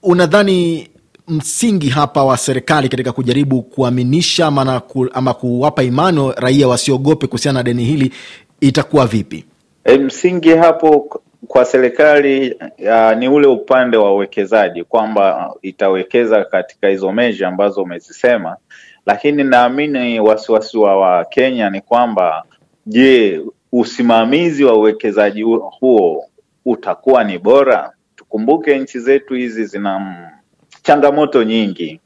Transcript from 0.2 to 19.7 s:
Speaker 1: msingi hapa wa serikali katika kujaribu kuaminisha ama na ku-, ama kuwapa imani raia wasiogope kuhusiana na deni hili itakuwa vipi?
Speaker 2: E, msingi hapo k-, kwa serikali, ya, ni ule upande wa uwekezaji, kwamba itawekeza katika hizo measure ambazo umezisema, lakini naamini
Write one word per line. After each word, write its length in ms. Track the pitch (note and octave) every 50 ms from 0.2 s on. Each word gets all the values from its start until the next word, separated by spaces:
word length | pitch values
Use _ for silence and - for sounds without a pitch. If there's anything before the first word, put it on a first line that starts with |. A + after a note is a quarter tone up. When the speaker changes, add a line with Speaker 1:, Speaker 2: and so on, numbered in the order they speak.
| F3+ E3 D#3 G#3 G3+ G3 F#3+ F3+ F3 E3+ E3 D#3 - - _ _ _ _ _ _ _ -
Speaker 1:
msingi 600 | E3 D#3 C#3+ - - - - A#3 G#3 F#3 D3 C#3
hapa 340 | B2 D3+ D3 C#3 - D3+ C3+
wa 140 | C3+ B2+ A#2+
serikali 520 | - - C3+ B2+ - - - D3+ C3+ B2+
katika 220 | C3 B2 B2+ B2
kujaribu 500 | A#2+ - B2+ A#2+ B2 C#3 D3 C#3 C3 B2+
kuaminisha 840 | A#2 - - - C3 B2 B2 B2 B2 B2 C3+ E3 E3+ - - - E3+ D#3
ama 160 | C#3+ C#3 C3+
na 160 | C3+ C3 B2
ku-, 300 | - - - C3+ B2+ B2+ -
ama 200 | B2+ B2+ C3 B2
kuwapa 500 | - - B2 A#2+ B2 C3 D3+ D3 - C3
imani 480 | B2+ B2 C3+ E3 F#3+ F3 D3+ C#3 C3 -
raia 320 | - - B2+ C3+ C#3 C#3 B2+
wasiogope 600 | B2 A#2+ - - C#3 B2+ C3+ C#3+ D#3 D3+ - C3
kuhusiana 320 | - A#2 - D3 C3+ B2+
na 40 | A#2+
deni 200 | A#2+ A#2+ B2 A#2+
hili 300 | A2+ D3+ D3+ C3+ B2+ - - - - - - _ _ _ _
itakuwa 460 | - C3+ B2+ - C#3 - - D3 C3 A#2
vipi? 380 | G#2 A2 G2 - - D#2 - _ _ _ _ _ _ _ _
Speaker 2:
E, 140 | G#2+ B2 C#3
msingi 520 | C#3 C3 - - - F3+ F3+ F3+ D#3+ E3
hapo 500 | E3 E3 E3+ E3+ D#3+ E3 E3 D#3 D3+ C#3+
k-, 200 | C#3+ - - - _ _ _ _ - -
kwa 180 | - B2+ B2
serikali, 920 | - - C3 B2+ B2 A#2+ - D#3 D3+ D3 D3 C#3 C#3 C3+ C3+ C3+ B2+ A2 - - - - _
ya, 380 | - G2+ A2+ A2+ A2+ A2+ A2
ni 120 | A2+ B2 B2+
ule 200 | C#3 D3 C#3+ C#3
upande 500 | B2+ A2+ - - C3 C3 B2+ B2 A2+ A2
wa 160 | G#2 G2+ G2
uwekezaji, 720 | G2 G2 F#2+ - - G2+ F#2+ A2+ A2 G2+ F2+ F2 F2 E2+
kwamba 680 | _ - A2+ A2 A2 G#2+ G#2 G2 F#2+ F2 - E2+ - - -
itawekeza 840 | - F#2+ F#2+ _ G2+ G2 F#2+ F#2+ F2+ - - A#2+ A#2+ A2 A2 G#2 F#2+
katika 440 | - - F#2 F2+ - - _ - G2
hizo 240 | G2 F#2 F#2+ F#2+
measure 360 | G2 A2+ B2 A#2+ G#2+ F#2+ F#2+ F2+
ambazo 340 | F#2 F#2 G2+ G2+ G2 G2+ F#2+
umezisema, 720 | F2 F2 E2+ _ _ - - - B2 B2 A2 F#2 E2 F2+ - _ _ - - - - _ _ _
lakini 380 | - G2+ G#2 - D3 D3 D3 C#3
naamini 760 | C3+ B2+ A#2+ B2 B2